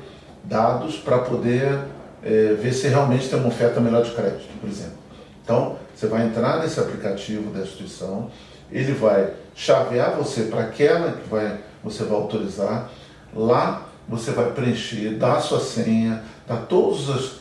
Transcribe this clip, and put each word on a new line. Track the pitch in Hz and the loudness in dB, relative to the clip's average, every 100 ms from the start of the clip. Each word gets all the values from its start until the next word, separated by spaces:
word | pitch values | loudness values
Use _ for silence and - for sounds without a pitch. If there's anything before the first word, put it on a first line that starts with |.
| - - - - | -12 -20 -20 -18
dados | - 110 - - 160 - | -4 2 2 2 -4 -6
pra | - 123 | 0 2
poder, | 117 120 120 123 139 139 - - - - | 2 0 2 2 2 0 -4 -12 -18 -10
é, | 110 110 107 | 2 4 4
ver | 107 123 | 4 2
se | 123 139 | 0 4
realmente | 120 123 127 - | 4 4 2 2
tem | 120 | 0
uma | 120 | 0
oferta | - 117 120 | 2 2 4
melhor | 117 117 | 4 4
de | 117 | 2
crédito, | 117 101 - - 107 | 0 -2 -4 -10 -12
por | 104 | -10
exemplo. | - 85 - - - - - | -8 -10 -14 -18 -20 -20 -12
Então, | - 117 - - - | -2 0 0 -6 -14
você | - 107 | -6 -2
vai | 113 113 | 2 0
entrar | 113 131 160 | 2 0 0
nesse | 165 - | 0 -2
aplicativo | - - 101 98 - 107 101 | -2 -2 -4 -4 -6 -6 -6
da | 95 | -6
instituição, | 95 - 92 - 95 98 120 - - - - | -8 -10 -14 -10 -8 -6 -8 -14 -20 -20 -8
ele | 123 135 | -4 -2
vai | 113 107 98 95 - - | 2 4 4 2 -2 -14
chavear | - - 127 110 123 - 147 | -2 4 4 4 2 0 0
você | 135 117 | -2 -2
pra | 110 120 | -2 -2
aquela | 110 - 147 165 165 | -4 2 4 4 2
que | - - | -4 -4
vai, | 107 104 98 - - | -2 -2 -4 -12 -14
você | 107 107 | -10 -6
vai | 101 104 | -2 0
autorizar. | - 110 98 101 101 120 - - - - - | 0 -4 -4 -2 -2 -2 -6 -14 -20 -20 -12
Lá | 110 113 123 - - - - - | -2 2 4 2 -4 -10 -16 -8
você | 113 139 | -6 -2
vai | - 95 | 0 0
preencher, | - 123 110 - 107 107 | 0 0 0 -4 -4 -4
dar | - 120 120 | 0 2 2
a | |
sua | - 120 | 2 0
senha, | - 110 113 113 113 110 - - - | 0 -2 2 4 2 -2 -8 -14 -6
dar | 120 - | -6 2
todas | 190 190 156 139 | 4 4 2 -2
as, | 123 - - | -2 -4 -10